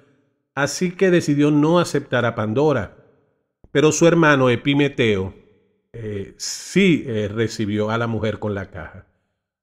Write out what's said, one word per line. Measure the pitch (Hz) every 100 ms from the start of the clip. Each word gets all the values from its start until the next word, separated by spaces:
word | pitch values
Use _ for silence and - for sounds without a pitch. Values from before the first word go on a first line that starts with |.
| _ _ _ _ _
Así | 135 139 - 180
que | 180 190
decidió | 175 160 143 147
no | 147 151 175
aceptar | 165 143 143 127 117
a | 110
Pandora. | 107 120 151 127 90 - _ _ _ _ _ _ _
Pero | 143 151
su | - 170
hermano | 170 156 139 127
Epimeteo, | 120 143 139 143 143 117 98 92 - _ _ _ _ _
eh, | 120 110 101 - -
sí, | - - - 180 196 143 135
eh, | 107 101
recibió | 110 110 - 104 104 107
a | 117
la | 117
mujer | 110 110 101
con | 107
la | 98 95
caja. | 87 76 90 - _ _ _ _ _